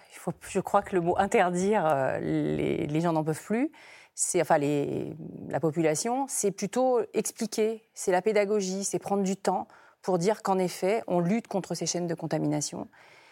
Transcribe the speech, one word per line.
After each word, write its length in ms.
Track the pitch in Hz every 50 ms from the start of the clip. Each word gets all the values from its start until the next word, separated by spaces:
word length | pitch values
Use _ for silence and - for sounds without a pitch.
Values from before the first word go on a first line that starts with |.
| - - -
il 60 | -
faut, 140 | - 185 - - - -
je 120 | - 190
crois 240 | - - - 202 202
que 100 | - 196
le 80 | 180
mot 140 | 170 170 175 -
interdire, 640 | 196 190 - 233 180 180 180 175 185 196 220 208 165
euh, 360 | 156 151 135 131 131 - -
les, 680 | 165 156 160 156 147 151 156 147 147 143 143 - -
les 160 | 147 147 160
gens 120 | 170 175 165
n'en 100 | 156 156
peuvent 180 | 160 156 151
plus, 300 | - - 208 233 277 320 - - - - - - - - _ -
c'est, 200 | - - - 180
enfin, 160 | 156 - 175 156
les, 580 | 143 143 147 143 139 151 - - - - 160 160 160 - - - - -
la 140 | - 143
population, 640 | 151 160 143 170 160 156 156 151 - 233 247 269 277 262
c'est 240 | - - - 202
plutôt 480 | 190 - 208 185 - 247 254 262 247 233 - - -
expliquer, 720 | 214 208 - - - 233 208 - 226 214 220 226 220 - _ _
c'est 180 | - - -
la 100 | 180 180
pédagogie, 640 | 185 220 208 208 208 196 214 214 190 185 190 190 196
c'est 160 | - - 175
prendre 240 | - - 202 202 196
du 140 | 185 196 -
temps 280 | - - 185 196 - - - - - - _ _
pour 160 | - - 185 175
dire 260 | 165 208 214 - -
qu'en 140 | - 190 190
effet, 420 | 185 180 - - - 185 214 226 - -
on 140 | 180 175
lutte 260 | 175 175 214 233 - -
contre 260 | - 196 175 - 175
ces 120 | - 175
chaînes 200 | 160 - 175 175
de 80 | 165 165
contamination 720 | - - 147 - 156 151 147 151 151 143 - - - - - - - - - - - - -